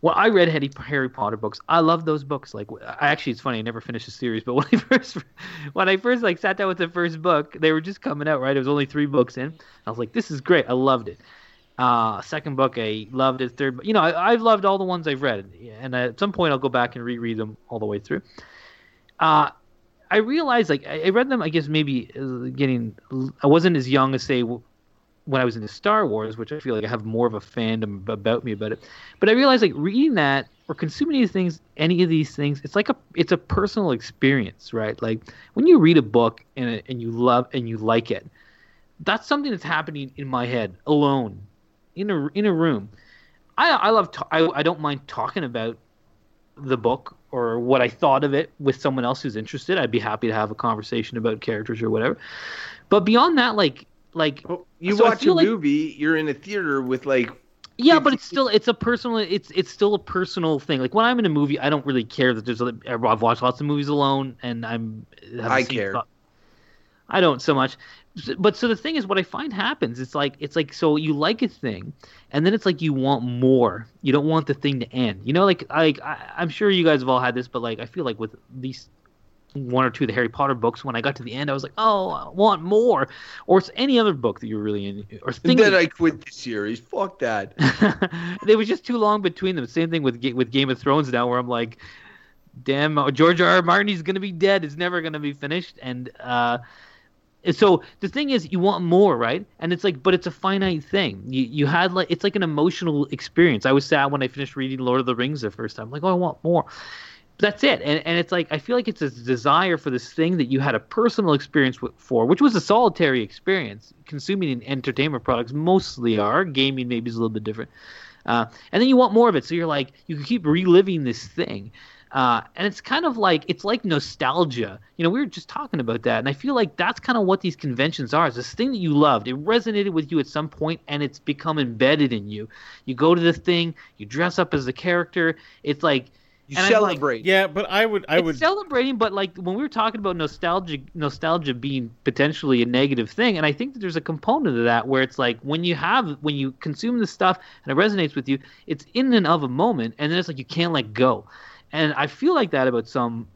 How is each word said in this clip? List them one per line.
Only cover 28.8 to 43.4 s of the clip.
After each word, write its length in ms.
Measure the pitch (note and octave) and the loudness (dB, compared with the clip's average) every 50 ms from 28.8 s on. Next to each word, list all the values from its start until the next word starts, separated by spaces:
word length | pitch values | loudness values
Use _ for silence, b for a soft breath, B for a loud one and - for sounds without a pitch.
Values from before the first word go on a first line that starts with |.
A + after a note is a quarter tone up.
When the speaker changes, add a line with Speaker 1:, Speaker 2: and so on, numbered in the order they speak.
| B B B B B B B B | B B B B B B B B
Speaker 1:
But 100 | - G3+ | 4 4
I 20 | |
realized, 320 | A3 B3 C4+ C#4 C4 A#3+ G#3+ | 6 6 6 6 6 6 4
like, 80 | F#3 - | 2 2
reading 380 | C3+ D3 F3+ G3+ B3 C#4+ D#4+ B3+ | 0 -2 0 2 2 2 4 4
that 360 | F#3+ D3+ C#3 C#3 C#3 - _ _ _ _ - | 4 2 2 2 0 -2 _ _ _ _ -10
or 80 | D3+ | -6
consuming 440 | - - D#3 - - D4 E4 D4+ C4+ | -6 -4 -6 -2 -4 -2 0 2 2
these 120 | A#3+ F#3+ | 2 2
things, 280 | - G3 F#3 F3 D#3 - _ _ _ - | 2 0 -2 -2 -4 -6 _ _ _ -2
any 260 | D#3 E3 F3+ E3+ F#3 | 0 2 4 2 2
of 60 | E3 | 2
these 260 | E3 D#3 D3+ - - | 2 2 0 -2 -4
things, 260 | - C#3+ C#3+ D3 C#3 - | -4 -2 -2 -2 -4 -8
it's 120 | C#3+ - | -4 -2
like 140 | G3+ G#3+ - | -2 0 0
a, 60 | C4+ - _ _ - | -2 -4 _ _ -2
it's 160 | - F3 - | -2 2 2
a 60 | F3+ D#3 | 2 -2
personal 540 | - _ - - F#3+ G3+ - A3+ G3+ E3+ | 0 _ -2 0 0 0 -2 -2 0 0
experience, 840 | B2+ A2 - - - _ - C3+ C#3 C3+ A2 F2+ - _ - - - | 0 -2 -4 -12 -6 _ 2 2 2 2 0 -2 -8 _ -18 -8 -6
right? 280 | A2+ A2 G#2+ G#2+ - | -4 -4 -4 -4 -4
Like, 200 | - A2 A2 A2 - B B B B B B | -4 -4 -4 -4 -6 B B B B B B
when 100 | - B3+ | 2 6
you 140 | E4+ F4+ C#4 | 8 8 8
read 180 | D#3+ D#3+ E3+ D#3 | 8 8 8 6
a 60 | B2+ | 4
book 420 | G#2+ G#2 A#2+ A#2 A2+ - - _ _ _ | 4 2 4 4 4 0 -4 _ _ _
and, 280 | - C3 A#2+ A#2 G#2+ - - | -6 -4 -4 -4 -6 -8 -8
and 140 | C3 A#2+ | -10 -8
you 80 | A#2 A2+ | -6 -6
love 380 | A2+ A#2 A#2+ B2+ A#2+ B2 B2 - - | -4 0 2 4 4 4 2 0 -6
and 140 | C3+ A#2+ A#2 | -6 -6 -6
you 100 | A2+ A2 | -8 -4
like 320 | G#2+ A2 A2+ A#2 A#2 A#2 | 0 2 2 2 0 -2
it, 160 | A2+ G2 - - b b b b b b b b b b b b _ _ | -8 -8 -8 -16 b b b b b b b b b b b b _ _
that's 260 | D#3 - F#3+ A3+ - | -4 -4 -4 -4 -2
something 240 | - D4 C#4+ C#4+ C#4+ | -4 -4 -2 -2 -4
that's 140 | A3+ E3+ - | -6 -6 -6
happening 480 | - E3+ D#3 D#3 D#3 D#3 D3 C#3 C3 _ - | -4 -4 -4 -4 -6 -8 -10 -10 -12 _ -12
in 100 | C#3+ C3+ | -10 -4
my 180 | C3 B2 B2 | -4 -2 -2
head 300 | A#2+ B2+ A#2+ A2 G2 F2+ - _ | -2 -2 -4 -4 -4 -8 -12 _
alone, 540 | - D3+ D3 D3 C#3+ C#3 C3+ B2 G#2+ G2 G2 G2+ - _ _ _ _ _ _ _ _ _ | 0 2 4 4 4 2 0 -2 -4 -8 -14 -20 -20 _ _ _ _ _ _ _ _ _
in 160 | E3+ G3 G#3 | -8 -6 -4
a, 160 | G3 D#3 C#3 D3+ - | -4 -4 -4 -4 -4
in 100 | G3 G#3 | -2 0
a 80 | G#3+ F3+ | 2 2
room. 360 | D#3+ E3 E3 C#3 G#2+ G2 G#2 b b b b b b b b b b | 2 2 2 2 0 -4 -10 b b b b b b b b b b